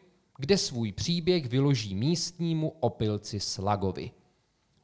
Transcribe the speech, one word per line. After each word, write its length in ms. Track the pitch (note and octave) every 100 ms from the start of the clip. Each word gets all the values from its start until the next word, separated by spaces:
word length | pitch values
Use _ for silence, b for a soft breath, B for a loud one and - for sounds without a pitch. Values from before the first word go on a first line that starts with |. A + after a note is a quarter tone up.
| _ _ _ -
kde 200 | C3+ G3
svůj 340 | - B2+ A2+
příběh 540 | - - F3 E3 F3+ B2+
vyloží 480 | B2+ C#3+ C3 G#2+
místnímu 760 | F#2+ C3+ E3+ - - E3+ D#3+ D#3
opilci 720 | - A#2 - G#2+ G#2 - G2+
Slagovi. 680 | - - G2 G#2 F#2+ F2 - - _ _ _ _ _ _